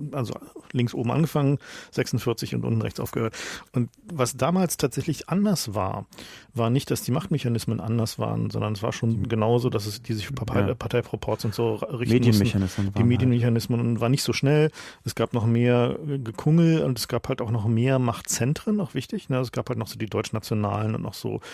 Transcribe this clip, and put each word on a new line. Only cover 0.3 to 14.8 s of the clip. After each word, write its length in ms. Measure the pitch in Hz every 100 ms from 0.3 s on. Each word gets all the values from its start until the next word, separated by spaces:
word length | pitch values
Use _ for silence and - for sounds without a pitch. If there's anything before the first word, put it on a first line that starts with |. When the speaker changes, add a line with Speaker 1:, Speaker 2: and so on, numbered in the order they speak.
| - - - -
Speaker 1:
links 220 | 127 120
oben 160 | - 120
angefangen, 480 | 127 165 151 139 143 - - -
sechsundvierzig 640 | - 131 127 120 117 113
und 100 | 117
unten 180 | 120 113
rechts 180 | 110 -
aufgehört. 340 | 113 120 113 - - - -
Und 180 | 127 117 _ -
was 240 | 160 117 127
damals 400 | 135 185 180 -
tatsächlich 520 | 139 - 147 147 -
anders 460 | 180 208 170 -
war, 320 | 101 95 104 - - - - -
war 160 | 113 113
nicht, 200 | 131 -
dass 120 | -
die 80 | -
Machtmechanismen 720 | 127 - 147 123 113 - 110
anders 380 | 107 117 113 -
waren, 320 | 110 110 110
sondern 240 | 107 107
es 80 | 101
war 100 | 113
schon 300 | - 117 113
Speaker 2:
Die 40 | 113
Speaker 1:
genauso, 420 | 113 110 120 123
dass 160 | 117 104
es, 160 | 101
die 100 | -
sich 200 | 110 92
Partei-, 340 | 135 110 - 101
Speaker 2:
Ja. 60 |
Speaker 1:
Parteiproports 720 | 123 113 123 - 107 - 110
und 100 | 107
so 200 | 110 117
ra-, 120 | 104 -
richten 120 | 123 117 117
mussten. 280 | 117 107
Speaker 2:
Medienmechanismen 420 | 113 101 95 - 98
Speaker 1:
Die 80 |
Speaker 2:
waren 60 | 101
halt 40 | 117
Speaker 1:
Medienmechanismen 720 | 123 127 120 120 113 - 120
und 200 | 120 113
war 80 | 117
nicht 140 | 135
so 100 | -
schnell. 380 | 113 135 151 151 -